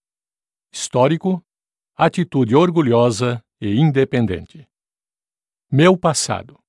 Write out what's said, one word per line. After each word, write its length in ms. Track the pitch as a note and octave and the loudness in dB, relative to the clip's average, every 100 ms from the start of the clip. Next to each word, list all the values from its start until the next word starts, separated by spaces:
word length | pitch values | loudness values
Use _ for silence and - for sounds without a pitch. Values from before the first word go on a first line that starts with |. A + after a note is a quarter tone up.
| _ _ _ _ _ _ _ | _ _ _ _ _ _ _
Histórico, 720 | - - B2+ C3+ E3 F#3+ F3+ - _ _ _ _ - | -14 -6 0 0 0 -4 -6 -8 _ _ _ _ -2
atitude 600 | - - E3 C3+ A2+ C3+ | -2 0 -4 -2 2 2
orgulhosa 880 | F3+ E3 C3 A#2 A#2+ G#2 B2 A#2+ - _ | 2 0 2 2 2 0 -4 -6 -12 _
e 160 | G#2 A2 | -4 0
independente. 920 | D#3 C3+ C3+ B2 G#2+ F2 - D#3 - _ _ _ _ _ _ _ _ _ _ | 2 2 0 -2 -2 -4 -12 -20 -20 _ _ _ _ _ _ _ _ _ _
Meu 260 | C3 F3 F3+ | 2 4 4
passado. 600 | E3+ C#3 - F#2+ - - | 0 -2 -6 -8 -10 -20